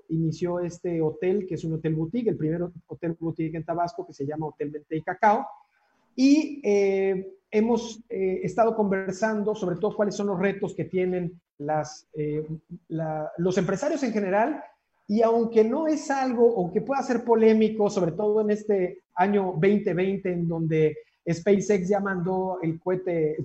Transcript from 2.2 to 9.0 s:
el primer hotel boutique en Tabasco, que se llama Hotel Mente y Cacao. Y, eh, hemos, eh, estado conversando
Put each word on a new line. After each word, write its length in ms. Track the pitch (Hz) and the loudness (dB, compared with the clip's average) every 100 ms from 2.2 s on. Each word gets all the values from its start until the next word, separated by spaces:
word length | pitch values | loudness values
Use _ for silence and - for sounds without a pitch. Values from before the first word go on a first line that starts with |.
| 220 | -2
el 80 | 143 | -2
primer 240 | 156 170 175 175 - | -2 -2 -4 -8 -16
hotel 300 | 151 170 165 | -8 -6 -4
boutique 380 | 165 160 160 165 | -6 -4 -4 -4
en 80 | 165 | -6
Tabasco, 420 | 170 170 180 180 | -4 -4 -4 -12
que 60 | |
se 120 | - 139 | -8 -6
llama 220 | 151 151 | -4 -8
Hotel 240 | - 147 | -6 -8
Mente 240 | 147 - 156 | -8 -8 -6
y 60 | |
Cacao. 440 | 185 175 214 220 - - _ _ _ _ _ - | -6 2 4 4 -2 -14 _ _ _ _ _ 2
Y, 460 | 269 294 - - | 6 6 2 -4
eh, 720 | 208 202 196 196 196 190 190 - _ | 0 2 4 2 0 -2 -6 -16 _
hemos, 500 | 214 226 226 - - - | 0 2 0 -2 -14 -10
eh, 320 | 190 190 185 | -4 -2 -2
estado 300 | - - 226 | -4 2 2
conversando 800 | 220 202 190 | 2 0 0